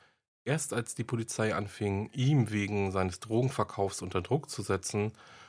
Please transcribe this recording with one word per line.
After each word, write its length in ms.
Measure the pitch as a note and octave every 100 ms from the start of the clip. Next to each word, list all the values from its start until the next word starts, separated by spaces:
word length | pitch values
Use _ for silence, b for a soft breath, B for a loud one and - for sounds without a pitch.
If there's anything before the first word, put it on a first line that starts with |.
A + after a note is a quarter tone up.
| b b _ _
Erst 280 | A#2 D#3 -
als 240 | A#2+ A#2 -
die 80 |
Polizei 500 | A#2 A#2 A2+ - A2
anfing, 560 | E2+ G#2+ - G#2 G2 A2
ihm 380 | - C3 D3 G#2+
wegen 400 | G#2 G2+ G#2 G2
seines 300 | F#2+ F#2 F2+
Drogenverkaufs 840 | A2 A2+ C3 - - - G2 -
unter 180 | F#2 F#2+
Druck 280 | F#2 D3 -
zu 120 | -
setzen 500 | G2+ F#2+ - G#2+ G#2+ B B B